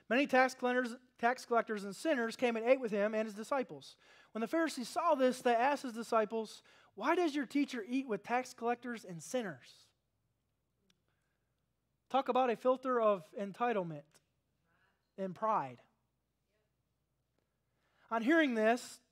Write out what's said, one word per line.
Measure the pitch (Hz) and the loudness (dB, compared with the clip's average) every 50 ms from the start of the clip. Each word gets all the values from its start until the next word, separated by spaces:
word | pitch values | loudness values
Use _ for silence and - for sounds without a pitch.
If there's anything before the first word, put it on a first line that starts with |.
| _ - | _ 0
many | 220 254 294 - | 2 2 2 4
tax | - 254 262 254 254 | 6 6 6 4 2
collectors, | - 254 247 247 247 254 233 233 262 _ _ _ - | -2 -2 0 0 0 -2 -2 -6 -12 _ _ _ -2
tax | - 233 254 - - | 0 0 0 0 -2
collectors | - 233 233 214 - 220 208 190 | 0 0 2 2 0 -2 -6 -6
and | 202 190 | -8 -8
sinners | - - 320 311 254 233 226 214 | -4 -2 0 0 0 0 -2 -4
came | - 254 240 233 | -2 -2 -2 0
and | 226 220 | 2 4
ate | 240 269 269 | 4 4 4
with | 262 214 208 | 2 -2 -2
him | 202 202 214 220 | 0 0 0 0
and | 214 220 | -2 -4
his | 220 202 | -4 -6
disciples. | 202 226 - 285 277 247 - 156 139 135 - - _ _ - - - - _ | -10 -6 -2 -2 -2 -2 -4 -8 -16 -16 -20 -20 _ _ -20 -20 -20 -18 _
When | - 220 226 | -8 -6 -4
the | |
Pharisees | 226 - 330 330 294 - 269 233 - | -2 0 0 0 0 -2 -4 -8 -6
saw | - 349 320 339 311 | -4 0 2 2 4
this, | 269 262 254 247 - - | 4 4 2 2 2 2
they | 247 233 | 2 2
asked | 226 240 277 294 262 - | 4 2 2 0 0 -4
his | 254 214 | -8 -8
disciples, | 233 226 - 240 220 220 202 233 226 220 208 - - - _ - - - _ _ 196 | -8 -4 0 0 0 2 0 -2 -6 -6 -8 -12 -18 -20 _ -20 -20 -20 _ _ -4
"Why | 208 285 339 | -2 0 2
does | 349 349 320 262 | 2 2 0 0
your | 294 269 | -2 -4
teacher | - - 285 285 - - 240 196 240 | -2 0 0 0 -2 -4 -8 -6 -4
eat | 247 269 262 269 | -4 -4 -4 -4
with | 208 196 - | -6 -6 -4
tax | - 233 247 254 254 - | -2 -2 -2 -2 -4 -8
collectors | - 233 233 240 240 - 247 240 214 - | -6 -4 -4 -4 -4 -6 -10 -10 -10 -10
and | 175 180 165 147 | -12 -14 -14 -10
sinners?" | - - 254 233 180 147 123 - - - - - _ _ _ _ _ _ _ _ _ _ _ _ _ _ _ _ _ _ _ _ _ _ _ _ _ _ _ _ _ _ _ _ _ _ _ _ _ _ _ _ _ _ _ _ - | -6 -6 -4 -4 -6 -8 -12 -16 -20 -20 -20 -20 _ _ _ _ _ _ _ _ _ _ _ _ _ _ _ _ _ _ _ _ _ _ _ _ _ _ _ _ _ _ _ _ _ _ _ _ _ _ _ _ _ _ _ _ -2
Talk | - 262 269 - | 0 0 2 2
about | 247 254 262 247 | 2 2 2 2
a | 220 | 0
filter | - - 254 262 254 262 262 254 240 | 0 2 0 0 0 0 -2 0 4
of | 220 214 208 185 165 - - 240 | 4 4 4 2 0 -8 -10 -8
entitlement | 202 202 185 - 240 247 233 202 180 170 156 147 143 _ _ _ _ _ _ _ _ _ _ _ _ _ _ _ _ _ _ _ _ _ _ | -8 -8 -4 -2 -2 0 0 0 -2 -4 -6 -10 -12 _ _ _ _ _ _ _ _ _ _ _ _ _ _ _ _ _ _ _ _ _ _
and | - 190 190 175 | -8 -8 -6 -6
pride. | - 208 220 214 180 143 131 123 120 - _ _ _ _ _ _ _ _ _ _ _ _ _ _ _ _ _ _ _ _ _ _ _ _ _ _ _ _ _ _ _ _ _ _ _ _ _ _ _ _ _ _ _ _ - | -2 0 0 0 0 -2 -4 -10 -16 -20 _ _ _ _ _ _ _ _ _ _ _ _ _ _ _ _ _ _ _ _ _ _ _ _ _ _ _ _ _ _ _ _ _ _ _ _ _ _ _ _ _ _ _ _ -4
On | 220 233 | -4 0
hearing | 226 240 330 330 311 277 240 | 2 4 4 6 4 4 4
this, | 220 214 220 233 247 - - - - _ _ | 4 4 4 4 2 0 -8 -18 -20 _ _